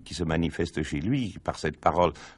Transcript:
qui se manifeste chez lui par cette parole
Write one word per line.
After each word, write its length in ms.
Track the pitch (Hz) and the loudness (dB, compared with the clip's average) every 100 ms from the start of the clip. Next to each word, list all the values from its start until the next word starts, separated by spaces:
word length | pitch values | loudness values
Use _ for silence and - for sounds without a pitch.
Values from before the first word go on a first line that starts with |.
qui 120 | - 76 | -8 -4
se 80 | |
manifeste 580 | 80 80 82 - 85 - | 0 2 2 0 -2 -2
chez 180 | 76 73 | -2 -2
lui 360 | 92 139 107 - | 0 0 -2 -4
par 160 | - - | -6 -4
cette 180 | 80 - | -4 0
parole 340 | 90 80 87 - - | 2 4 4 2 -10